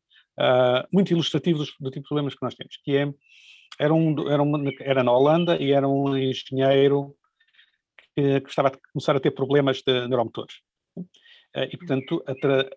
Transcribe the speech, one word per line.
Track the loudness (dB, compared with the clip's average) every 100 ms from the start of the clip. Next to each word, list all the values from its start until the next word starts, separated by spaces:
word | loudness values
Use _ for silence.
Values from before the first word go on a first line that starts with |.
| _ _ _ -2
ah, | 2 4 2 0 0
muito | 0 2
ilustrativo | 0 0 -2 0 -2
dos, | -4 -10
do | -12
tipo | -10
de | -6
problemas | -4 -4 -6
que |
nós | -10
temos, | -10 -18 -14
que | -2 0
é, | 0 -6 _ _ -20 -20 _ -4
era, | 0
um, | 2 2 -2 -2
era, | 0
uma, | 0 -2 -4 -6
era | -2 0
na | 2
Holanda | 4 4 4 2 0
e | 2
era | 2 2
um | 0 0 -2
engenheiro | -2 -4 -6 0 2 4 4 2 -2 -14 _ _ _ _ _ _ _ -20 _ -2
que, | 0 0
que | -2
estava | 0 0
a | -2 _
começar | -4 -2 0
a |
ter | 0
problemas | -2 0 2 2 0
de | 0 -2 0
neuromotores. | -2 -2 -6 -14 -18 _ _ _ -18 -18 _ _ -20 _ -8
Ah, | -8
e, | -8
portanto, | -4 -4 -2 -6 -6
a | -4
tra-, | 0 2 0